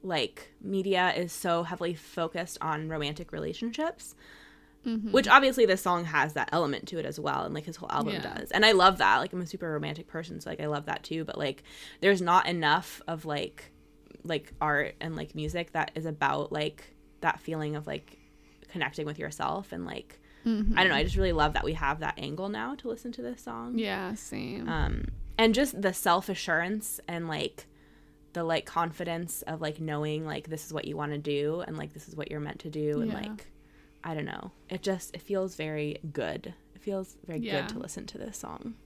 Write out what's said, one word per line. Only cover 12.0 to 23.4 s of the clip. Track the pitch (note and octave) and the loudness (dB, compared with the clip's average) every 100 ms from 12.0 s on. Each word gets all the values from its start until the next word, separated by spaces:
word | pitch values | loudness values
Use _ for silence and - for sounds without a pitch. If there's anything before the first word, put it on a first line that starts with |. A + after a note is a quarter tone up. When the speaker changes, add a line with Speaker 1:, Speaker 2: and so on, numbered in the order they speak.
| F#3 G3 | 4 4
Speaker 1:
not | F3 F3+ - | 6 6 6
enough | F3 D#3 D#3+ - - - | 2 4 4 2 -12 -8
of, | E3 D#3+ | -6 -2
like, | D3 - - - - - - - - | -4 -4 -8 -20 -20 -20 -20 -20 -16
like, | - D#3+ - - | -4 -4 -4 -2
art | D3+ D3 C3+ - | 2 2 0 -4
and, | E3 D#3 | -8 -6
like, | D#3 D#3 | -8 -4
music | D3+ E3+ E3+ | -4 -4 -4
that | E3 D3 | -2 -2
is | - D#3+ | -2 -6
about, | D3+ C#3+ C#3+ D3 | 0 0 0 -2
like, | D3+ D3+ - - - - - | -2 -4 -4 -20 -20 -20 -2
that | E3 E3 | -2 -2
feeling | - D#3+ D3+ D3+ | -4 -4 -4 -6
of, | D3+ | -6
like, | D3 - - - - - - - | -8 -10 -20 -20 -20 -20 -20 -12
connecting | F3+ C#3 D3 D3+ | -4 -4 -2 -6
with | D3+ | -6
yourself | D3+ D3+ - E3 G3 | -8 -4 -2 -2 -6
and, | E3+ - | -8 -6
like, | - - - - - | -8 -12 -20 -20 -6
Speaker 2:
Mm-hmm. | A3+ A3 G#3 G#3 | -2 2 4 6
Speaker 1:
I | |
don't | F#3 | 8
know. | C#3+ | 6
I | |
just | D#3+ F#3+ | 4 2
really | F#3+ | 2
love | D#3+ D3+ | 4 4
that | D3+ | 2
we | - | -2
have | D#3 C#3+ D#3 | -2 -2 -2
that | D3 - | -4 -4
angle | C#3+ D3+ G3 | -6 -6 -6
now | G#3+ A#3 | -6 -6
to | C#4+ B3 | -6 -8
listen | A3+ B3 | -8 -8
to | A#3 | -10
this | B3 B3 | -10 -10